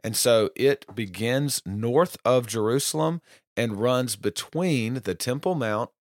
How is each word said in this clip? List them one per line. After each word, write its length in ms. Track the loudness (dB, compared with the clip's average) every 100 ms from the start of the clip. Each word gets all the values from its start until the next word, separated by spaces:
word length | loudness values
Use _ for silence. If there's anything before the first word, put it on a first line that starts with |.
And 120 | -4 0
so 340 | 4 4 4 2
it 300 | 2 2 -4 -8
begins 640 | -8 -4 -2 0 0 -4 -6
north 500 | -4 0 2 2 0
of 240 | 2 2 2
Jerusalem 760 | -2 0 0 0 -2 -2 -2 _ -20 _ -4
and 240 | -2 0
runs 360 | 0 2 0 -2
between 880 | -4 -4 -8 -4 0 0 0 -4
the 100 | -6
Temple 420 | -4 -4 -2 -2 -2
Mount 360 | -2 -2 -4 _